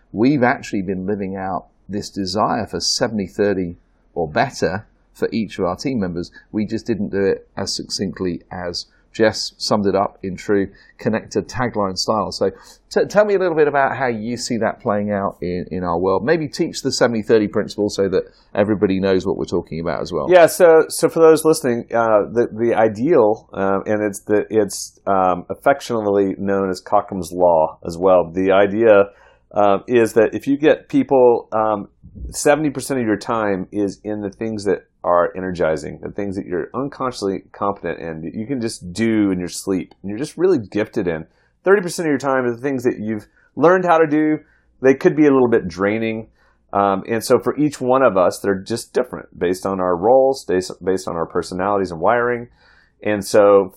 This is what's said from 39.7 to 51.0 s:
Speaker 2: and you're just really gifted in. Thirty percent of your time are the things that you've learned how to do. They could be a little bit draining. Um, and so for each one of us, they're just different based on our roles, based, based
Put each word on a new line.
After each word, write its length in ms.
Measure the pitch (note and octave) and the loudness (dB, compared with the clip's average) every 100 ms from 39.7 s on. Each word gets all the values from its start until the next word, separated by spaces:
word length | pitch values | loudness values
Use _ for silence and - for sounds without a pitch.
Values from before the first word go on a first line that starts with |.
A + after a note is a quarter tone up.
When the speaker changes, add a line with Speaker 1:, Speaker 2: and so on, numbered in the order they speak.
| F#2 - _ | -4 -4 _
Speaker 2:
and 80 | F#2+ | -12
you're 100 | G#2+ | -8
just 200 | D3+ - | -8 -2
really 200 | F3+ E3 | 0 0
gifted 480 | F#2+ G2+ G#2+ - F2+ | -2 -4 -4 -4 -4
in. 180 | D#2+ D#2+ _ _ _ | -4 -8 _ _ _
Thirty 180 | - G3+ | 2 2
percent 240 | F3 D#3 E3 | 2 -4 -2
of 40 | |
your 80 | C#3 | -2
time 260 | C#3 C3 | 0 0
are 100 | B2 | -2
the 80 | A#2 | -4
things 220 | C3+ C3+ | -4 -2
that 140 | A#2+ - | -2 -2
you've 280 | G#2+ G#2+ - _ _ - | -6 -8 -10 _ _ 0
learned 280 | D3+ F#3 | 4 4
how 140 | F3+ D#3+ | 4 2
to 80 | D#3+ | 4
do. 320 | D3+ D#3 D3+ - _ _ _ | 2 0 -2 -6 _ _ _
They 140 | B2+ | 2
could 220 | C3+ F3+ D3+ | 4 2 4
be 100 | D3+ | 4
a 60 | |
little 180 | C3+ B2 | 6 4
bit 160 | A2+ F2+ | 2 0
draining. 600 | E2 G2+ G#2+ A2+ A2 A2 _ _ _ _ | -2 -2 -2 -4 -6 -10 _ _ _ _
Um, 300 | G2+ G2+ F#2+ - | 0 2 0 -2
and 160 | A2+ | -6
so 160 | - A#2+ | 2 2
for 160 | B2 B2+ | 2 -2
each 200 | D3+ - | -2 -2
one 220 | B2+ C3 | 0 4
of 140 | B2+ F#2+ | 4 4
us, 220 | F2+ - | 2 0
they're 240 | G2+ G2 | -2 -2
just 320 | F#2+ A#2 - | -4 -8 -4
different 440 | - B2 E2 - - | -4 -4 -8 -16 -4
based 280 | F2+ F#2 G2 | -2 -2 -2
on 140 | F#2+ | -2
our 140 | F2+ F2 | 0 0
roles, 480 | G2 C3 C3+ C3+ - | 4 4 4 0 -2
based, 260 | F#2 F2+ - | -2 -2 -6
based 240 | F2+ F#2 | -2 -2